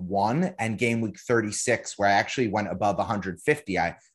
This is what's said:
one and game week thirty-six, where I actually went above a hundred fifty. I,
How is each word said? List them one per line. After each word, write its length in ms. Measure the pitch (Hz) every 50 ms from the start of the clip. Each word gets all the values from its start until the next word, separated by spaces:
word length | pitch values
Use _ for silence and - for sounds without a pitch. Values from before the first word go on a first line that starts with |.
one 520 | 95 87 95 98 98 107 120 156 185 180 - -
and 200 | 117 110 110 95
game 220 | 120 117 117 113
week 160 | 113 107 95 -
thirty-six, 760 | - - 123 117 110 104 98 - - - 117 110 - - -
where 120 | - 101 101
I 40 | 101
actually 360 | 101 113 - - - 127 110
went 200 | 95 107 104 82 87
above 260 | 92 110 101 98 85
a 60 | 101
hundred 360 | 90 113 104 92 95 87 -
fifty. 380 | - - 151 147 - - 92 87
I, 180 | 85 85 82 - _ _ _